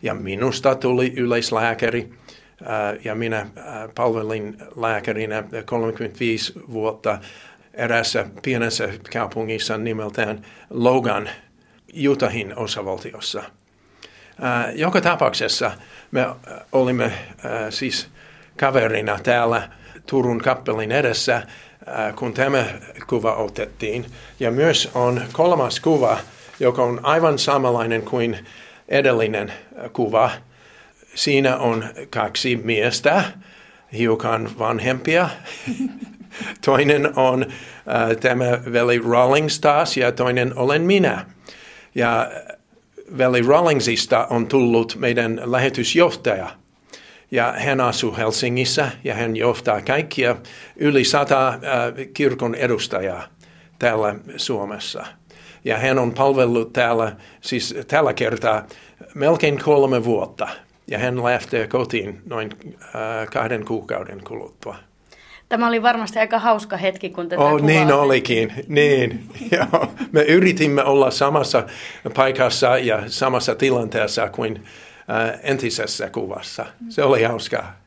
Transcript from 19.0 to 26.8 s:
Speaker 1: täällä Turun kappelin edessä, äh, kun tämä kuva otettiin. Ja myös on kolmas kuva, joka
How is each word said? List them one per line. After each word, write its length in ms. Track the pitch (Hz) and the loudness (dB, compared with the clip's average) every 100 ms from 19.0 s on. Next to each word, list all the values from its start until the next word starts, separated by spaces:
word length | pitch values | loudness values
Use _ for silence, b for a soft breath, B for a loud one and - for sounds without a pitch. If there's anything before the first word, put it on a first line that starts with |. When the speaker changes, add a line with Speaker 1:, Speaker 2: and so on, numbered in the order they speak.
| 107 101 | -2 -2
Speaker 1:
täällä 460 | 123 123 117 117 - B B B - | 2 2 2 0 -4 B B B -4
Turun 360 | 135 123 117 | 0 0 0
kappelin 500 | 135 127 - 110 107 | 0 0 -2 -4 0
edessä, 440 | 127 135 110 - 120 | 0 0 0 0 -2
äh, 100 | - B B B - 127 107 107 | -4 B B B -10 -6 -6 -4
kun 180 | 123 | -8
tämä 320 | 110 135 135 107 92 - - - | 0 0 2 -2 -6 -16 -18 -4
kuva 280 | 120 110 110 | -2 0 -2
otettiin. 680 | 107 - 107 - 107 117 120 B B B | -4 -6 -10 -8 -6 -6 -8 B B B
Ja 120 | 120 | -2
myös 380 | 117 160 151 - 127 | 2 4 2 0 0
on 260 | 123 123 123 | 2 0 -4
kolmas 480 | - 170 165 123 - | 2 4 4 0 0
kuva, 380 | - 151 120 107 - B B B | 2 4 4 0 -4 B B B
joka 240 | 131 123 | 0 2